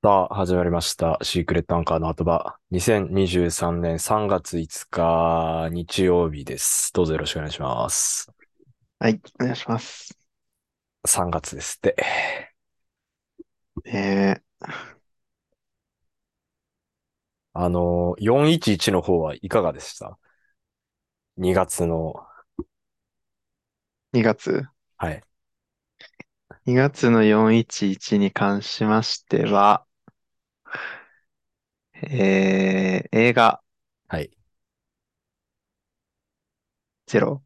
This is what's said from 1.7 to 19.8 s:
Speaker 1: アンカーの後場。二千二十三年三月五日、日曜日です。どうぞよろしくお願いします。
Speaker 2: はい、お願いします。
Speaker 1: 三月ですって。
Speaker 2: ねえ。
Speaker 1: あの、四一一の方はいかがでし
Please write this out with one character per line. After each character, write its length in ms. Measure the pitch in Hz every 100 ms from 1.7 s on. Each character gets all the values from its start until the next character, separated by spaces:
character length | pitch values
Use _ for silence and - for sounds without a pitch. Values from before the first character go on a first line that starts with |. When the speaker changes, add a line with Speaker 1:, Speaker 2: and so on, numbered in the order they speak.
| 85
Speaker 1:
ア 40 |
ン 40 |
カ 120 | 82 82
ー 40 |
の 80 | 80
後 160 | 76
場。 360 | 82 85 - - _
二 100 | 90
千 280 | 90 107 95
二 180 | 95 92
十 220 | 90 87
三 320 | - 87 85
年 160 | 85 82
三 300 | - 107 104
月 320 | 95 - 85
五 260 | 82 - -
日、 840 | 87 82 82 85 82 82 82 82
日 320 | 85 85 -
曜 260 | 92 87 82
日 160 | 73 67
で 140 | 67
す。 340 | - - -
ど 80 | -
う 60 | 85
ぞ 60 |
よ 60 | 78
ろ 60 | 76
し 80 |
く 40 | 82
お 20 |
願 100 | 76
い 20 |
し 80 | -
ま 280 | 71 60 62
す。 420 | - - - - _ _ _ _ _ _ _
Speaker 2:
は 100 | 117
い、 100 | 113 - _
お 40 |
願 100 | 123
い 20 | 123
し 120 | -
ま 120 | 113
す。 360 | - - - - _ _ _ _ _ _ _ _
Speaker 1:
三 280 | - - 87
月 240 | 82 - 90
で 60 |
す 160 | - -
っ 20 |
て。 160 | - - - - - - - _ _ _ _ _ _ _ _ _ - _ _ - -
Speaker 2:
ね 580 | - 196 98 139 - _ _
え。 60 | - - - - _ _ _ _ _ _ _ _ _ _ _ _ _ _ _ _ _ _ _ _ _ _ _ _ _
Speaker 1:
あ 140 | - 90
の、 480 | 87 87 87 87 -
四 320 | 104 131 151
一 240 | 165 - 95
一 160 | -
の 100 | 92
方 180 | 85 87
は 140 | 78 69
い 140 | 95
か 140 | 113
が 100 | 87
で 60 |
し 180 | 73